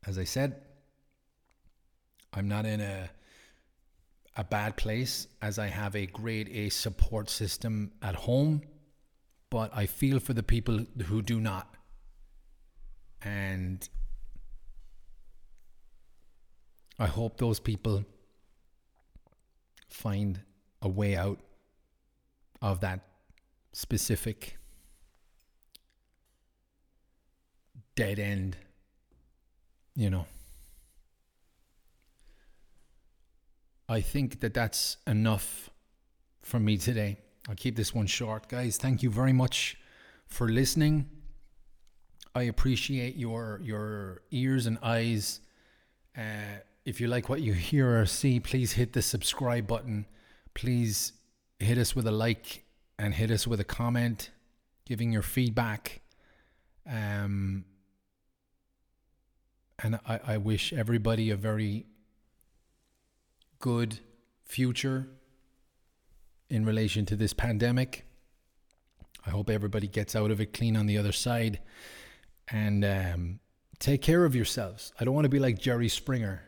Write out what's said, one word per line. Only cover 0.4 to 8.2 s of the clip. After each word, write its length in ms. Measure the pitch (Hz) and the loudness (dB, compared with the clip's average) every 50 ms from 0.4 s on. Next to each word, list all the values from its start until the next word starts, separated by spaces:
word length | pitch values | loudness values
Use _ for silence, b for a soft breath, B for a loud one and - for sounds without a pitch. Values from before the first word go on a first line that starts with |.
| 139 143 139 - - - - - _ _ _ _ _ _ _ _ _ _ _ _ _ _ _ _ _ - _ _ _ _ _ _ _ _ _ _ _ _ | -2 -2 -4 -8 -16 -20 -20 -20 _ _ _ _ _ _ _ _ _ _ _ _ _ _ _ _ _ -20 _ _ _ _ _ _ _ _ _ _ _ _
I'm 140 | - 98 98 | -6 -4 -2
not 180 | 101 101 104 107 | -2 -2 -2 -2
in 160 | 110 107 107 | -2 -2 -2
a, 300 | 104 101 98 95 92 85 b b b b b b b b b b b b b _ _ _ _ _ _ _ _ _ _ _ _ | -2 -4 -6 -8 -8 -10 b b b b b b b b b b b b b _ _ _ _ _ _ _ _ _ _ _ _
a 80 | - 104 | -8 -6
bad 320 | - 107 104 104 107 104 | -2 -2 -2 -2 -2 -2
place, 500 | - - 107 107 117 131 127 - - - - _ _ | -2 0 0 0 0 -2 -2 -4 -6 -8 -12 _ _
as 160 | 107 104 98 107 | -6 -4 -4 -2
I 80 | 107 | -4
have 300 | 101 - 101 104 101 95 | -4 -4 -4 -4 -4 -2
a 100 | 104 98 | -4 -4
grade 420 | 90 - - 107 117 113 107 110 - | -4 -6 -8 -6 -4 -4 -4 -4 -6
A 180 | - 113 104 101 | -6 -4 -4 -2
support 600 | - - - 113 95 - - - 113 110 104 - | -2 -2 -4 -4 2 4 4 4 4 -4 -4 -4
system 640 | - - 110 92 - - - 117 110 107 104 98 - - | -4 -4 -4 -4 -4 -4 -4 -4 -2 -2 -4 -6 -8 -8
at 140 | - 101 92 | -6 -4 -4
home, 480 | 80 | -2